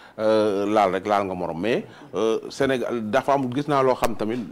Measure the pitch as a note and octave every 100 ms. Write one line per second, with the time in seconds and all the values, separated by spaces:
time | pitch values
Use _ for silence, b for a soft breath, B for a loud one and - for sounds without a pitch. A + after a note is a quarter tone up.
0 | B - A2 A2 G#2+ G2 G2+ G#2+ G2 F#2
1 | F#2+ G2+ G2 F2+ E2+ E2 G#2 D#3 B B
2 | B F#2 A2+ A2 - - C#3 C3 A2+ A#2+
3 | G#2+ C3 B2+ C#3 B2+ B2 D3 C#3 C3 A#2+
4 | A#2+ G#2 G#2+ B2 F2